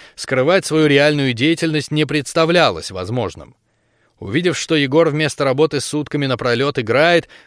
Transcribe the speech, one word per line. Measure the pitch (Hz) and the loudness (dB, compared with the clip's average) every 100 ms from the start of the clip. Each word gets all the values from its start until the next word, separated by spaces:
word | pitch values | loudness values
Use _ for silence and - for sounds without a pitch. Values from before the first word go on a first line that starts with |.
| - - | -10 -14
скрывать | - 131 139 185 - | -4 0 2 2 2
свою | 156 151 | 2 4
реальную | 139 147 147 135 | 4 4 2 0
деятельность | 113 147 165 165 151 - | 0 0 0 -2 -2 -2
не | 151 | -2
представлялось | 139 147 131 170 160 175 139 82 - | -2 -2 -2 0 2 4 2 0 -8
возможным. | 92 92 123 98 78 - _ _ _ _ _ _ - | -8 -6 -4 -4 -8 -20 _ _ _ _ _ _ -16
Увидев, | 98 135 175 143 | -6 -2 -2 -2
что | - | -2
Егор | 156 139 151 165 | 0 2 2 2
вместо | 151 156 - | 0 -4 -2
работы | 139 131 156 143 | -2 2 0 0
сутками | - 151 143 147 135 | -4 -6 -4 -4 -2
напролет | 120 127 117 139 139 | -2 0 0 0 -2
играет, | 107 135 170 170 - - | 0 2 4 2 -2 -14